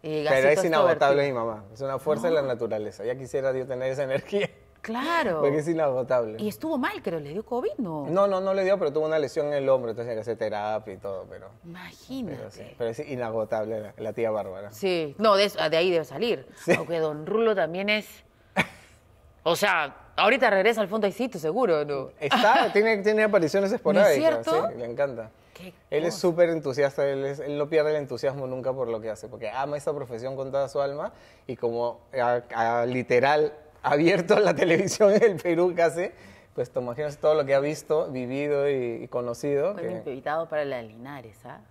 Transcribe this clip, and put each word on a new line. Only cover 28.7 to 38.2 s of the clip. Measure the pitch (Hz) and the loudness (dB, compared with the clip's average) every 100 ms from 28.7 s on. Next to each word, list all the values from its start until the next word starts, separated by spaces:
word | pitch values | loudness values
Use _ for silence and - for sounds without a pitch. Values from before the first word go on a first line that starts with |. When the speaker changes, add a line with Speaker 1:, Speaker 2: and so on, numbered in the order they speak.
Speaker 2:
por | 131 120 | -4 -4
lo | 113 | -4
que | 110 | -6
hace, | 104 110 | -10 -12
porque | 110 110 | -10 -8
ama | 120 143 147 | -6 -6 -4
esta | 151 | -4
profesión | 147 127 117 131 135 | -6 -8 -8 -8 -8
con | 135 | -4
toda | 139 135 | -2 -2
su | 143 | -2
alma | 139 143 185 - - - - | -4 -4 -10 -12 -20 -20 -12
y | 123 | -4
como | 120 117 120 117 _ 127 | -2 -2 -4 -6 _ -2
ha, | 120 123 120 113 117 120 | 2 0 -2 -2 0 2
ha | 120 | 0
literal | 127 120 123 135 151 151 - - - | -2 2 4 4 4 2 -2 -20 -6
abierto | 139 147 165 190 175 208 | 0 4 4 4 4 4
la | 196 | 4
<laughs> | |
televisión | 175 185 220 196 - 208 | 4 4 4 2 4 6
en | 208 | 8
el | 220 170 | 4 4
Perú | 180 165 180 175 | 0 2 2 4
casi, | 170 165 185 - - - _ | 2 2 -6 -8 -20 -20 _
pues | - 123 | -8 -4
te | - | -4
imaginas | 123 120 147 139 | -6 -6 -8 0
todo | 156 | 2
lo | 156 | 4
que | 135 | 4
ha | 139 | 2
visto, | 143 151 - 151 175 | 2 -4 -2 0 0
vivido | 127 | -4